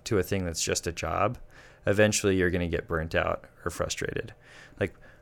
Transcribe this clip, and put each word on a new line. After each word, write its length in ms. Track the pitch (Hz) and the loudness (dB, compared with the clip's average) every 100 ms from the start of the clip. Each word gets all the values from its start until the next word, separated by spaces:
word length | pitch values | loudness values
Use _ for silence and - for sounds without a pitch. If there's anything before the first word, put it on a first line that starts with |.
| - | 0
to 120 | 113 | 0
a 40 | |
thing 220 | 110 101 90 | 2 0 -2
that's 160 | 80 | -2
just 260 | - 90 87 | -2 -2 -4
a 40 | |
job, 460 | 82 80 87 104 123 - - - - - | -6 -4 0 0 -2 -12 -20 -20 -6 0
eventually 500 | 101 107 104 101 95 | 4 4 4 2 4
you're 140 | 90 | 4
gonna 180 | 87 87 | 2 0
get 200 | 82 - | -2 -2
burnt 280 | 82 80 85 | -4 0 0
out 300 | 85 82 - - 87 | 0 -2 -6 -10 -8
or 60 | |
frustrated. 640 | - - - - - 117 - - - - - | -4 -4 -4 -4 -6 -8 -12 -20 -20 -16 -4
Like, 140 | 98 - - - | -4 -6 -20 -20